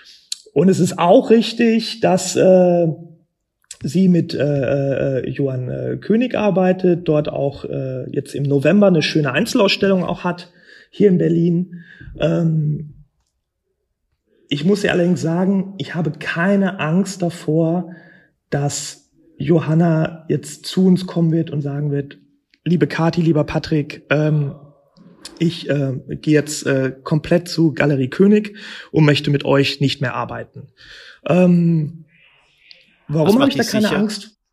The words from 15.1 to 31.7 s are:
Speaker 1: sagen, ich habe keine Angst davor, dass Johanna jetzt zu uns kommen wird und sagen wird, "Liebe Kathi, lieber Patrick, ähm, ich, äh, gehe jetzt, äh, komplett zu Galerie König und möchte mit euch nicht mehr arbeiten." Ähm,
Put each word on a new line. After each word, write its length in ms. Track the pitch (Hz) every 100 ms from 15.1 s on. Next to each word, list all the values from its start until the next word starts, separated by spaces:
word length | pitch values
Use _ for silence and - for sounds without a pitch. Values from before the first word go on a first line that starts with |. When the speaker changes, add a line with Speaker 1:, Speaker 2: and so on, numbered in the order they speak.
| 165
Speaker 1:
sagen, 540 | 151 165 190 196 180 -
ich 160 | 135
habe 160 | 165 160 -
keine 640 | - 165 180 202 196 -
Angst 420 | 151 175 196 -
davor, 680 | 175 165 - 156 165 180 175 - - - _ _ -
dass 600 | 143 143 - - - _ _ _ -
Johanna 880 | 139 165 131 160 170 160 160 - -
jetzt 380 | 147 - - -
zu 180 | -
uns 220 | 190 180 185
kommen 240 | 170 165
wird 200 | 165 160
und 100 | 147
sagen 320 | 143 143 147
wird, 260 | 143 139 - _ _ _ _
"Liebe 240 | - 175 143
Kathi, 320 | - 165 165
lieber 220 | 165 151
Patrick, 600 | 147 160 - 156 143 - -
ähm, 440 | 147 151 151 139 - - _ _ _ - _ - -
ich, 320 | 170 - -
äh, 220 | 143 135 127 -
gehe 260 | - -
jetzt, 320 | 147 147 - 135
äh, 260 | 135 131 131
komplett 440 | - 156 - 175 175
zu 240 | - 165
Galerie 360 | 131 143 139 131
König 480 | - 196 214 214 - - - -
und 140 | -
möchte 260 | 151 147 147
mit 140 | 143
euch 360 | 139 139 135 -
nicht 200 | 139 -
mehr 140 | 127
arbeiten." 540 | 117 117 117 110 - - _ - - - - -
Ähm, 800 | 175 180 175 170